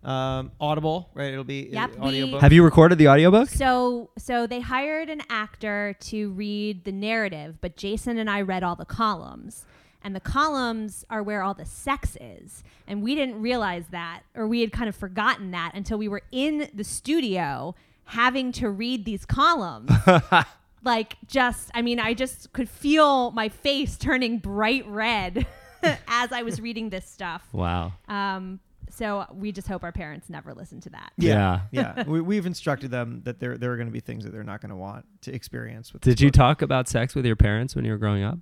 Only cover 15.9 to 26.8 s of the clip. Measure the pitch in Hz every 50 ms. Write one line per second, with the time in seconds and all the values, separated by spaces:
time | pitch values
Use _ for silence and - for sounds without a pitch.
15.9 | 226 208 214 208 202 202 - - - 254 269 311 302 294 294 - - 202 208 -
16.9 | - - _ - 302 339 277 220 190 185 170 143 139 123 127 165 185 _ _ _
17.9 | _ _ _ - - 240 233 254 254 269 262 254 240 - 247 214 202 190 226 240
18.9 | 254 240 196 214 208 190 - - - 269 285 330 339 294 202 170 135 110 107 143
19.9 | - - - 190 185 160 - - 190 170 139 - - _ _ _ _ _ - 254
20.9 | 233 226 220 - - _ - - - 269 254 247 226 - - - - 233 240 240
21.9 | 240 240 220 220 226 202 - 254 - - - - _ - 254 220 - - - 285
22.9 | 294 311 311 294 277 262 247 240 - 233 220 214 - - - 285 285 269 294 -
23.9 | - - - 254 302 254 254 233 233 226 165 196 202 202 214 220 262 269 - 208
24.9 | 202 214 214 233 233 208 190 180 175 233 262 - - - - - - _ - 330
25.9 | 190 - - - 233 240 247 240 247 240 233 226 - - 214 233 226 226